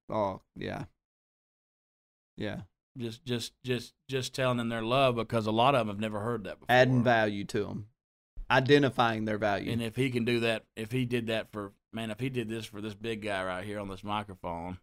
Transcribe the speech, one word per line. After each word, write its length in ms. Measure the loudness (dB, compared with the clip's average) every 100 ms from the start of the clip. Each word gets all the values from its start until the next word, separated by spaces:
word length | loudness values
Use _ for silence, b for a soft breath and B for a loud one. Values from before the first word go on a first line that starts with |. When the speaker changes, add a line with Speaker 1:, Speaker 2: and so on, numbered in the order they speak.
| -6
Speaker 1:
Oh, 320 | -2 0 -2 -12 -10
yeah. 280 | -8 -8 -10 _ _ _ _ _ _ _ _ _ _ _ _ _ _ -10
Yeah. 280 | -8 -8 -12 _ _ -10
Speaker 2:
Just, 260 | -10 -8
just, 300 | -6 -6 -6 -10
just, 300 | -6 -6 -6 -16 -8
just 260 | -6 -4 -2
telling 220 | 0 0
them 100 | -2
they're 120 | -2
loved 320 | 0 4 4 2
because 300 | 0 0 2
a 40 |
lot 220 | 4 6
of 80 | 6
'em 60 | 2
have 120 | -2
never 180 | -4 -4
heard 240 | -4 -4
that 160 | -6 -6
before. 160 | 4 6
Speaker 1:
Adding 260 | 8 6
value 420 | 6 6 4 0 -2
to 240 | -2 -4
'em. 200 | -6 -12 _ _ _ _ -10 0
Identifying 720 | 2 6 6 6 2 2 2 -2
their 120 | 0
value. 340 | 0 0 -2
Speaker 2:
And 100 | -2
if 140 | -2 -2
he 160 | 0
can 140 | 0 2
do 160 | 2
that, 240 | 2 0 -4 -10
if 160 | -6
he 140 | -2 -2
did 220 | -2 0
that 220 | -2 -4
for, 180 | -8 -10 -12 _
man, 180 | -10 -8
if 80 | -6
he 100 | -6
did 200 | -4 -4
this 160 | -6 -8
for 160 | -10
this 120 | -10
big 280 | -8 -8 -6
guy 200 | -4 -4 -4
right 180 | -4
here 160 | -6 -8
on 80 | -8
this 160 | -8
microphone, 760 | -6 -6 -6 -10 -8 -8 -8 -12